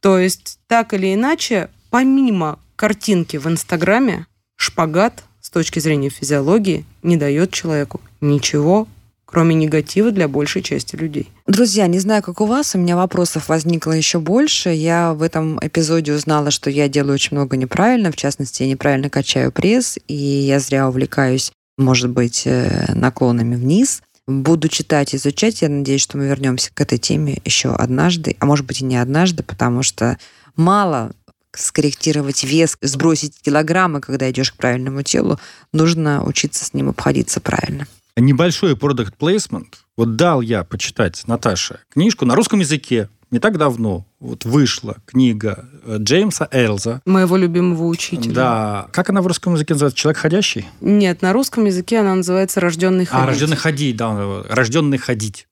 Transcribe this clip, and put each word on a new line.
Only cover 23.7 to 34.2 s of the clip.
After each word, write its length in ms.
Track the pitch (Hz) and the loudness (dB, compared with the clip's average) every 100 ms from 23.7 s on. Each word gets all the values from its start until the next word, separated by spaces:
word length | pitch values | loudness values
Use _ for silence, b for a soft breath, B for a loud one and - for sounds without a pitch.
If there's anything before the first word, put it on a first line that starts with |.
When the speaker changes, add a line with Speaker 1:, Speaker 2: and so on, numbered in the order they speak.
| 180 269 - _ _ - | 2 2 -2 _ _ -4
Speaker 2:
Буду 400 | 135 135 165 156 | -2 2 2 2
читать, 460 | - - 151 143 | -4 0 0 0
изучать. 480 | 139 143 139 220 226 | -2 -2 0 0 0
Я 60 | 160 | -2
надеюсь, 340 | 143 139 139 | -2 0 0
что 160 | - 143 | -2 -2
мы 80 | 139 | -2
вернёмся 440 | 139 135 127 - | -2 -2 -2 -4
к 80 | - | -4
этой 180 | 143 120 | -2 -2
теме 400 | - - 147 135 | 0 -2 -2 -4
ещё 300 | - - 127 123 | -2 -2 0 0
однажды, 600 | 117 127 170 175 151 - | 0 2 2 0 -4 -2
а 60 | 139 | 2
может 180 | 147 131 | 2 0
быть, 140 | 131 | -6
и 40 | |
не 120 | 135 123 | -2 -2
однажды, 460 | 123 143 185 165 | 0 2 0 0
потому 400 | - 98 123 120 | -8 -4 -2 0
что 360 | 131 - 117 - B B B - | -2 -2 -2 -2 B B B 0
мало 560 | 165 202 196 139 110 - _ _ _ - | 2 2 2 -2 -4 -10 _ _ _ -8
скорректировать 840 | - - 147 139 - 151 139 139 | -4 0 -2 -2 -2 -2 -2 -4
вес, 320 | 131 151 165 - | -2 2 2 0
сбросить 580 | 139 135 160 156 151 - | -6 0 0 0 -4 -6
килограммы, 580 | - 147 156 175 180 147 | 0 0 0 0 0 -2
когда 300 | - 135 | -6 -4